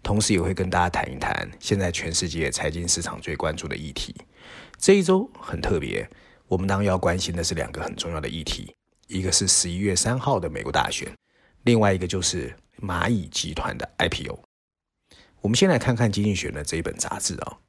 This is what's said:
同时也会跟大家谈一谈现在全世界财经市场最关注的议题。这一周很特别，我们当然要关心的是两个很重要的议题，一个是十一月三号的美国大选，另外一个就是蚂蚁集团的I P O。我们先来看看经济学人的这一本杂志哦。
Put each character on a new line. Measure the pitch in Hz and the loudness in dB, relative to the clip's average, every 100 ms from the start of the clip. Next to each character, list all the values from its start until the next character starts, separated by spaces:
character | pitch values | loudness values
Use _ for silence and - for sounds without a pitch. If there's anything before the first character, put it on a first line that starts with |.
同 | - 104 | 2 2
时 | 104 | 4
也 | 98 | 4
会 | 87 | 2
跟 | 95 92 | 0 0
大 | 92 | 2
家 | 87 | 2
谈 | - - | 0 -4
一 | 65 | -4
谈 | - - - - | -4 -4 -6 -8
现 | - 101 | 0 0
在 | 92 | 2
全 | 87 82 | -2 -2
世 | 82 87 | -2 -2
界 | 82 73 | -2 -2
财 | - 78 | -2 -4
经 | 76 87 | -2 0
市 | - | 0
场 | 82 - | -2 -8
最 | - 76 | -8 -2
关 | 80 | -2
注 | 80 76 | -2 -6
的 | - | -8
议 | 76 | -8
题。 | 69 - - - _ - - - - | -8 -8 -12 -18 _ -20 -20 -20 0
这 | - | 6
一 | 202 | 6
周 | 190 190 247 - | 6 2 2 -8
很 | - - | -8 -4
特 | - 82 | 0 0
别， | 65 50 - - - - _ | 0 -4 -6 -14 -20 -20 _
我 | 92 | 0
们 | 95 | 2
当 | 98 | 2
然 | 101 | 2
要 | 92 | 2
关 | 90 90 | 2 0
心 | 90 87 | -2 -2
的 | |
是 | 82 | -2
两 | 82 69 | -2 -4
个 | - | -6
很 | - | -8
重 | - 82 | -6 -6
要 | 82 | -4
的 | 73 | -6
议 | 80 | -6
题， | 78 - - _ _ _ _ | -6 -6 -8 _ _ _ _
一 | 95 | -4
个 | 92 | 2
是 | - 95 | 2 4
十 | - 87 | 2 2
一 | 90 | 0
月 | 101 | 0
三 | 92 113 127 | 2 2 0
号 | 143 135 | 2 0
的 | 82 | 0
美 | 76 | -6
国 | - | -2
大 | - - | 0 0
选， | - - - _ _ _ _ | -2 -8 -14 _ _ _ _
另 | - 117 | 4 6
外 | 101 | 6
一 | 95 | 4
个 | 87 | 0
就 | 95 | -2
是 | 90 90 78 - _ - | 0 -2 -6 -12 _ -12
蚂 | 98 90 - | -6 -2 2
蚁 | 107 85 | 2 0
集 | - 80 | -6 -4
团 | 82 - - | -4 -6 -6
的 | - _ | -10 _
I | - | -2
P | - - | 0 -6
O。 | - _ _ _ _ _ _ _ - - _ | -10 _ _ _ _ _ _ _ -20 -20 _
我 | 101 | 0
们 | |
先 | 120 190 | 4 6
来 | 135 | 6
看 | - | 4
看 | 113 120 | 4 2
经 | 101 | 4
济 | 104 | 2
学 | 95 - | 0 -2
人 | |
的 | 73 | -6
这 | 76 82 | -6 -4
一 | |
本 | 82 - | -4 -6
杂 | - - | -6 -4
志 | - | -4
哦。 | 87 - - | -4 -8 -12